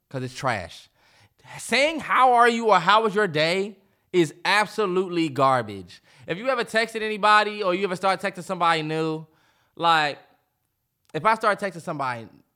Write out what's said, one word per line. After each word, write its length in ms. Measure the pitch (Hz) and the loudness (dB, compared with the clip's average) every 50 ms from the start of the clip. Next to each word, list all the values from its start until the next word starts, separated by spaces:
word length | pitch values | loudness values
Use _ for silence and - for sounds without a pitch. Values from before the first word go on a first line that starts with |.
| _ _ | _ _
'cause 120 | - 131 | -10 -10
it's 120 | 127 123 127 | -10 -10 -10
trash. 560 | - - 131 117 101 87 82 - - - _ _ _ _ _ _ _ _ _ _ _ _ - - - | -6 -4 -4 -4 -4 -6 -10 -16 -20 -20 _ _ _ _ _ _ _ _ _ _ _ _ -20 -18 -16
Saying, 420 | - - 226 247 277 311 330 294 | -6 -2 0 0 0 0 -2 -4
"How 340 | - - - 269 254 254 247 | -4 0 2 4 6 6 6
are 140 | 233 240 240 | 6 6 4
you?" 180 | 240 233 233 | 4 2 2
or 120 | 214 202 180 | 4 4 4
"How 240 | 165 180 208 220 226 | 4 4 4 4 4
was 100 | 220 180 | 2 0
your 120 | 208 214 | 0 -2
day?" 520 | 190 143 151 151 165 180 190 196 214 208 _ _ _ _ _ _ _ | 0 0 0 0 2 0 -2 -4 -6 -10 _ _ _ _ _ _ _
is 220 | - 180 170 147 - - _ | 0 2 2 2 -2 -4 _
absolutely 840 | 170 190 208 214 - - - 214 190 175 185 196 180 175 170 165 156 | 2 2 2 2 0 -2 -2 -2 0 0 -2 -2 -2 -2 -2 -2 -2
garbage. 720 | 135 135 135 135 131 123 113 104 101 98 90 90 - - _ _ _ - 120 | 0 2 2 4 4 2 0 -4 -10 -14 -14 -18 -20 -20 _ _ _ -20 -10
If 100 | - 165 | -8 -8
you 120 | 180 233 262 | -4 -2 -2
ever 160 | 262 240 220 | -2 -2 -4
texted 360 | - - 220 226 226 226 226 | -2 -2 -2 -2 -2 -4 -6
anybody 640 | 214 214 214 208 196 214 214 208 214 208 208 208 | -6 -6 -4 0 2 4 4 4 4 2 -4 -4
or 140 | 208 185 180 | -2 -2 -2
you 80 | 190 202 | -2 -2
ever 100 | 185 185 | -4 -4
start 260 | 170 - 190 190 180 | -2 -2 -2 -2 -2
texting 220 | - 196 196 185 | -4 -8 -8 -8
somebody 400 | 160 - 190 175 170 165 165 160 | -10 -10 -6 -2 0 0 0 0
new, 420 | 156 156 156 160 160 160 160 156 156 - _ _ _ _ _ _ _ _ _ | -2 -4 -4 -4 -4 -4 -4 -8 -10 -16 _ _ _ _ _ _ _ _ _
like, 420 | - 165 170 165 156 151 147 135 - - _ _ _ _ _ _ _ _ _ _ _ _ _ _ _ _ _ - | -4 0 2 2 2 2 0 -4 -8 -16 _ _ _ _ _ _ _ _ _ _ _ _ _ _ _ _ _ -10
if 100 | 156 147 | -2 0
I 120 | 214 226 | 0 0
start 240 | 220 240 214 202 196 | 2 0 -2 -2 -2
texting 200 | 208 196 170 170 | -4 -8 -10 -10
somebody 480 | - 185 160 143 135 127 123 117 113 - 71 _ _ _ _ | -10 -10 -8 -6 -6 -6 -6 -8 -12 -16 -20 _ _ _ _